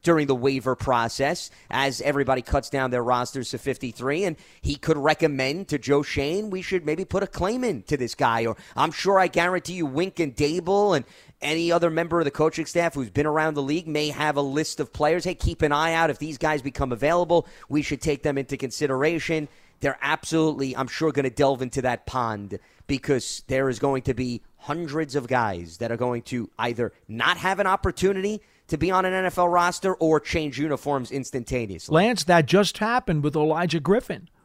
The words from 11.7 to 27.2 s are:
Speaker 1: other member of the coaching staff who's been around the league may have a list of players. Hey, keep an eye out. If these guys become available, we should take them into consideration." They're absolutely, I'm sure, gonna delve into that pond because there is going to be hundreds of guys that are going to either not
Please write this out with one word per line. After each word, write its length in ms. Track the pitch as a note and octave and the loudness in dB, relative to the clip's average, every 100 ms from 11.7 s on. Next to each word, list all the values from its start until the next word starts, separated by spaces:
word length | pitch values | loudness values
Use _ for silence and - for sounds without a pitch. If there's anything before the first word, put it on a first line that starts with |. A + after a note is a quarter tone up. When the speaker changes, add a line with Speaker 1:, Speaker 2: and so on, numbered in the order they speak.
Speaker 1:
other 180 | E3+ E3+ | 4 2
member 300 | D#3+ E3+ E3+ | 2 0 0
of 60 | D3 | 0
the 60 | |
coaching 360 | - D#3 D#3+ D3+ | 2 0 0 -4
staff 260 | E3+ E3+ | 0 0
who's 160 | C#3+ A#2 | 0 -4
been 160 | A2 D3+ | 0 0
around 300 | D#3 D#3 D3 | 2 0 0
the 80 | |
league 240 | C3+ D#3+ D#3+ | -2 -2 -2
may 220 | D3+ D3+ | -2 -2
have 280 | C#3+ D3+ C#3+ | -2 0 0
a 40 | |
list 380 | C#3 C#3+ D3 - | 0 0 -2 -4
of 140 | C#3+ | -6
players. 300 | - D3+ F3 | 0 0 2
Hey, 100 | F3+ F3 | -2 -2
keep 280 | E3 E3 | -2 0
an 80 | D3+ | 2
eye 220 | D3 E3 | 2 2
out. 160 | E3 E3 | 2 2
If 80 | C3+ | 0
these 180 | D3+ C#3 | -6 -4
guys 240 | D#3 D3+ | -2 -2
become 300 | C3 - C3+ | -4 -4 -4
available, 560 | A#2 D3 F3 E3+ E3+ - - - | 0 2 2 4 2 2 -8 -4
we 140 | D3 | -2
should 180 | C3+ C#3+ | -2 -4
take 200 | D#3 C#3+ | -2 -2
them 160 | D3+ C#3 | -2 -2
into 200 | C3 C#3 | -4 -6
consideration." 920 | C3 - D3 C3 D3+ E3 - D#3 D3 _ _ _ | -6 -2 -2 2 0 0 -2 -4 -4 _ _ _
They're 180 | C#3 - | -4 -2
absolutely, 720 | C#3 D#3 - D#3+ D#3+ C#3 C3+ B2 | -2 -2 0 2 2 0 -4 -4
I'm 120 | C3 | -4
sure, 240 | - D#3+ | -2 0
gonna 180 | C#3 C3 | 0 -2
delve 320 | A#2+ C#3 C3 | 2 2 2
into 200 | B2+ C#3 | -2 -2
that 240 | B2 A#2 - | -2 -2 -4
pond 540 | C3 A#2 G#2 G2+ G2+ _ _ - | -2 -2 -4 -8 -12 _ _ -4
because 560 | C#3 - C3 - - - | -4 0 0 0 -10 -2
there 200 | C3 C3+ | 0 0
is 80 | A#2 | 2
going 260 | C#3 C3+ | 0 0
to 100 | C3+ | 0
be 280 | A#2 B2+ A#2 - _ | -2 -2 -6 -10 _
hundreds 600 | - D#3 E3+ D3 D3+ C#3 | -8 -6 -4 -4 -2 -2
of 120 | A#2+ | 0
guys 500 | B2+ A2 F2+ E2+ E2+ | 0 0 -2 -8 -6
that 140 | A#2 | -4
are 60 | A#2 | -2
going 240 | B2 A#2+ | -2 -4
to 260 | - B2 G#2 - | -4 -6 -6 -4
either 360 | A#2+ A#2 A2+ - - | -4 -2 -4 -6 -12
not 280 | A2 | -2